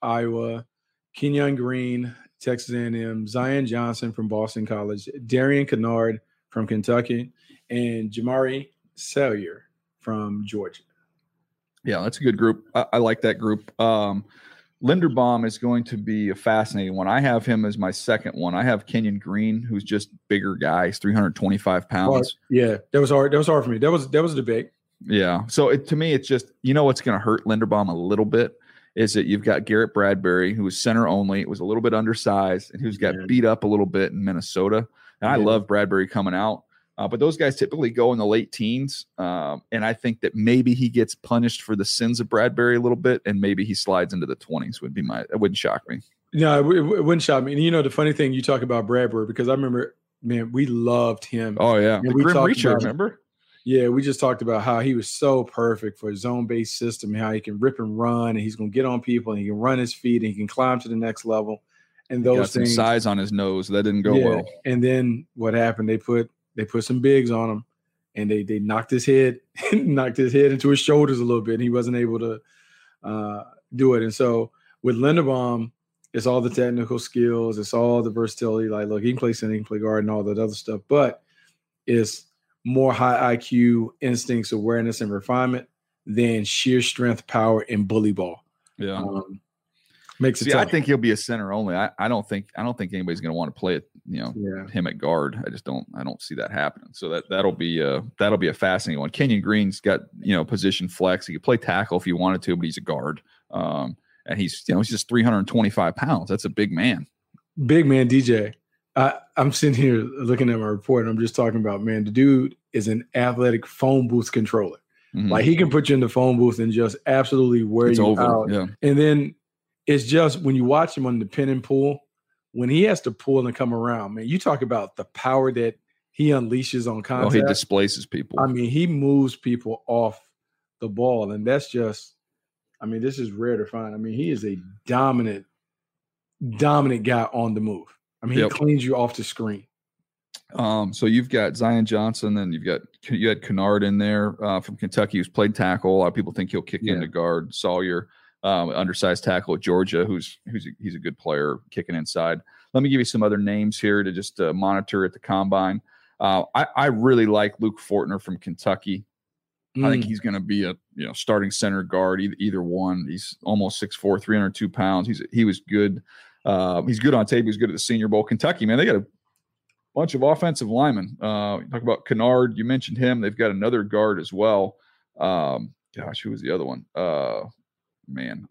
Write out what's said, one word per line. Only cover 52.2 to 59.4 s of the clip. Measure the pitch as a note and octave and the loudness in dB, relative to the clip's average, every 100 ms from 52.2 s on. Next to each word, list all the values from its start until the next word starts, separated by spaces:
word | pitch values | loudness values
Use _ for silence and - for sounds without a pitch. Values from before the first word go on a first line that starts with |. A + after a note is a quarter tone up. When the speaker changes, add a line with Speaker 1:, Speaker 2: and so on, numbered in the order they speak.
Speaker 2:
Grim | D#3 | 4
Speaker 1:
talked | D#3 F3+ | 6 4
Speaker 2:
Reacher, | C4 C3 | 4 2
Speaker 1:
about | G#2+ | 2
Speaker 2:
remember? | A2 D3 G#3+ - _ _ _ _ | 0 -2 -4 -4 _ _ _ _
Speaker 1:
Yeah, | B2 C3 A#2+ | 0 2 4
we | C3 | 2
just | C#3 C3+ | 0 0
talked | C3+ A#2+ | 0 0
about | A#2 A2 | 0 0
how | A2 A#2 | 2 0
he | C3 | 2
was | A#2+ G2+ | 0 -2
so | - C#3+ C3 | -2 2 2
perfect | A#2+ - A#2 G#2+ G#2+ - | 0 -2 -2 0 -6 -8
for | G#2+ | -8
a | G2 | -6
zone-based | A#2+ B2 A#2 A#2 A2 - | -4 -4 -2 -4 -4 -4
system, | A#2 A2 G#2 | -6 -6 -6
how | G#2+ A2 | -4 -2
he | A2 | -4
can | G#2+ G#2 | -6 0
rip | C3 C3+ | 0 0
and | A2 G#2+ | -6 -2
run, | A#2+ A#2+ A#2 | 0 0 0
and | A2 | -2
he's | G#2+ A2 | -4 -6
gonna | G#2+ | -4
get | B2 C3 | -2 0
on | B2 | -2
people, | B2+ A#2+ A2+ | -2 -2 -2
and | G#2 | -4